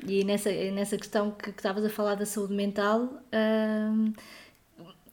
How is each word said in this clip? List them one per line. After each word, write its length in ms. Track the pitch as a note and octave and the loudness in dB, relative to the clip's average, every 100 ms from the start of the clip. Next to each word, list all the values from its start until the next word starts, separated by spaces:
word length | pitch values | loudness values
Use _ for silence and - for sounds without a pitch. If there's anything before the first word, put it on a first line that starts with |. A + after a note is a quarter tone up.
| F#3+ | -2
e 180 | G3 | 0
nessa, 260 | G3 G3+ G#3 E3+ F#3+ | 2 2 2 0 0
nessa 240 | G3 G3+ G3+ | -2 -2 -2
questão 340 | - A3 G#3 | -2 0 0
que, 220 | G#3 - | -2 -10
que 60 | F#3+ | -4
estavas 260 | G3+ G3 | -2 0
a 60 | G#3+ | 0
falar 240 | G#3+ G#3 | 0 0
da 120 | G3+ G#3 | 0 -2
saúde 280 | G#3+ G3 | -2 -2
mental, 680 | G3+ G3+ G3+ G3+ A3+ B3 C#4+ - | 0 0 2 2 2 0 -6 -4
hum, 800 | A3 A3 A3 A3 G#3+ G#3+ A3 A3 G#3+ - - - - _ - E3+ - - | 0 2 2 2 0 2 2 2 0 -10 -20 -20 -20 _ -20 -20 -20 -20